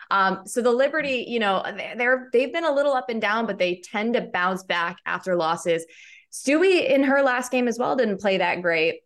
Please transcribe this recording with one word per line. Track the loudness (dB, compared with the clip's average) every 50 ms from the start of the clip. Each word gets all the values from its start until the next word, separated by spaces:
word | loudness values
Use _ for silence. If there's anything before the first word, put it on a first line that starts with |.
| -6 -2
Um, | 2 2 2 2 0 -2 -6
so | -6 -4 0
the | 2 2
Liberty, | 4 4 2 2 2 0 -2 -2 -2 -4 -4
you | -4 -2 -2
know, | 0 0 0 0 -2
they, | -4 -8 -8 -10 -10 -6
they're, | -2 0 0 0 0 -2 0 2
they've | 2 2 2
been | -2 -2 0
a | 0 2
little | 2 2 2 2
up | 0 -2 -4
and | -4 -2
down, | 0 0 0 0 -2
but | -2 -2 0
they | 0 0 -2 -4 -8
tend | -8 -6 -4 -2 0 -2
to | -2
bounce | -2 -2 -2 0 0 0 -2 -2 -4
back | -4 -2 -2 -2 -4 -6 -8 -8
after | -6 -6 -6 -2 -2 0
losses. | 0 2 0 0 -2 0 0 0 -2 -2 -10 -20 -20 -20 -20 -20 -20 _ _
Stewie | -14 -6 0 0 2 4 4 4 4 2 2 2
in | 2 2 4
her | 4 4 4
last | 4 2 0 0 -4 -2
game | -2 0 0
as | 0 0
well | -2 -2 -2 0
didn't | 0 0 0 0 0
play | 0 0 2
that | 2 2 0 0 0 0
great. | 0 0 2 2 0 -2 -4 _